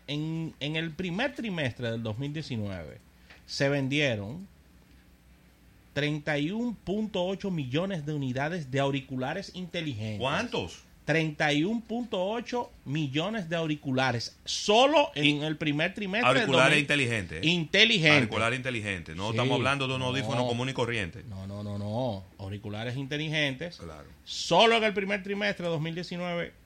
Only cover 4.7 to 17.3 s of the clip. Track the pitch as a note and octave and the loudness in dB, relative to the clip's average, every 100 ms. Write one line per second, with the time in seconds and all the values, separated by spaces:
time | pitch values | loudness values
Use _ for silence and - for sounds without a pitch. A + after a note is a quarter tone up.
4.7 | - - - - _ _ - - _ - | -20 -20 -20 -20 _ _ -20 -20 _ -20
5.7 | - - - D3 D3+ D3 D3 D3 G#3+ B3 | -20 -10 -2 0 0 -2 0 0 -2 -4
6.7 | G#3+ - G3+ A3 F#3+ F3+ G3 G3+ F3 C3 | -4 -4 -2 0 -2 -2 -2 -4 -2 0
7.7 | C#3 F#3+ F#3+ D3 D3+ C3+ B2 D3 F3+ C#3 | 0 0 -4 -4 -2 -2 -2 -2 -4 -2
8.7 | C3 C#3 C#3 C3+ B2+ B2+ E3+ F#3+ F3+ F3+ | 0 2 0 -4 -6 -4 -6 -8 -10 -8
9.7 | F3+ D#3+ A2 A2 G#2+ B2 D#3+ A#3 - F2+ | -6 -4 -4 -4 -2 -2 -2 -2 -4 -6
10.7 | - - - - D3+ D#3+ D3 D#3 D3 E3+ | -10 -20 -12 -2 0 0 0 2 2 2
11.7 | A#3 A3 A3+ A3+ G3 F#3 A3+ - B3 C4+ | 0 -4 -6 -4 -2 -2 -2 -4 -4 -6
12.7 | - - D3 D3 C3+ F3+ A3+ E3 E3+ D#3+ | -10 -6 -2 0 0 -2 -2 -2 -2 -2
13.7 | D3+ C#3+ B2+ C3 A#2+ - - - - - | -2 0 2 2 2 -4 -10 -6 -4 4
14.7 | G#3+ C4+ D4+ C#4+ - D3 D3 D#3 D#3 D#3+ | 6 8 6 4 4 4 4 0 -2 0
15.7 | D3 E3+ F#3+ G3+ G3+ B2+ C3+ G#3+ C3 C3+ | 2 0 -2 -2 2 4 4 6 6 8
16.7 | D3 C#3+ D3 B2 A#2 E2+ | 6 4 2 2 0 -2